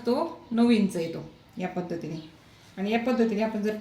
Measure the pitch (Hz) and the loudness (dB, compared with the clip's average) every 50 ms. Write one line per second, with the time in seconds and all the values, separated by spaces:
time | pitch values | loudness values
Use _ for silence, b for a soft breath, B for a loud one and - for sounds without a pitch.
0 | - 240 247 302 339 339 - - - - 233 226 240 240 233 202 196 185 - 170 | 0 0 0 0 0 -4 -6 -12 -10 -2 2 4 6 6 6 6 4 2 0 -2
1 | 165 165 165 151 147 - - - - - - 180 180 175 - 180 175 170 170 165 | -4 -4 -6 -8 -10 -12 -16 -20 -20 -16 -8 -8 -6 -4 -4 -4 -6 -4 -6 -8
2 | 156 151 160 160 - - - B B B B B B B - 190 196 208 226 233 | -8 -8 -10 -10 -12 -14 -20 B B B B B B B -8 -6 -2 0 0 0
3 | 233 254 233 233 226 226 208 208 220 220 220 208 202 214 214 - | 0 0 2 2 2 2 2 0 0 -2 -2 -2 -2 -2 -4 -2